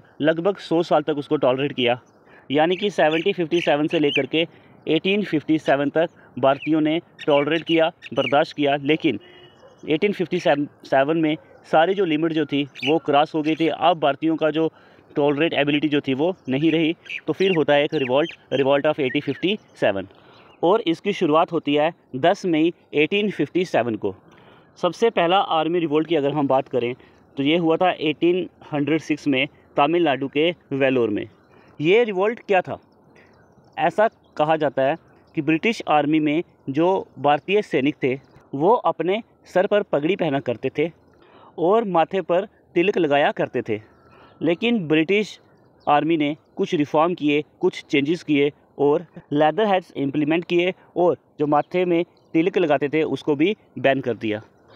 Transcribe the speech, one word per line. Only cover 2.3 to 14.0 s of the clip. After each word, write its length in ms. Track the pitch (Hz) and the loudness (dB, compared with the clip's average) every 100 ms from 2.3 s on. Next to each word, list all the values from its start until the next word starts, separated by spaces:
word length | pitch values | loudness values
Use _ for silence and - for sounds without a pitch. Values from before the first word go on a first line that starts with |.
| - - | -20 -4
यानी 240 | 139 160 185 | 0 0 0
कि 140 | 208 | -2
सेवनटीन 440 | 185 156 160 170 | 0 2 2 -2
फिफ्टी 280 | 185 160 170 | -2 -2 -2
सेवन 260 | 170 147 156 | 0 0 0
से 120 | 170 | 0
लेकर 260 | 147 147 131 | 0 0 -2
के 220 | 156 165 - - - - | -2 -4 -8 -20 -12 -4
एटीन 360 | 156 190 202 | -2 0 -2
फिफ्टी 340 | 190 151 - 156 | -2 -4 0 -2
सेवन 320 | - 139 143 | 0 0 0
तक 200 | 156 165 - - - | -2 -2 -6 -18 -2
भारतीयों 420 | 131 139 151 156 | 0 0 0 0
ने 200 | 151 160 - - - | 0 -2 -6 -8 0
tolerate 380 | 143 143 165 | 2 2 -2
किया, 280 | 156 165 160 - - | 0 0 0 -2 -6
बर्दाश्त 420 | 120 131 143 165 - | -4 0 0 0 -2
किया, 200 | 143 147 | -2 0
लेकिन 440 | 139 156 160 107 - - - _ - - - | 0 0 0 -2 -8 -20 -20 _ -20 -16 -6
एटीन 240 | 156 208 | -2 -2
फिफ्टी 260 | 196 170 180 165 143 147 - - | -2 -4 -2 0 0 -2 -10 -2
सेवन 320 | 135 139 165 | 0 2 0
में 200 | 156 156 - - - | 0 -4 -10 -20 0
सारी 220 | 156 170 | 2 2
जो 120 | 196 185 | 0 0
limit 280 | 151 165 | 0 0
जो 120 | 160 147 | -2 -2
थी, 180 | 143 | -2
वो 340 | 143 - 135 160 | -4 -6 -2 0
cross 380 | - 139 156 160 | 2 2 2 0
हो 60 | |
गई 140 | 151 151 | -2 0
थी। 120 | 160 | -2
अब 320 | - 160 | 2 0
भारतीयों 360 | 175 | 2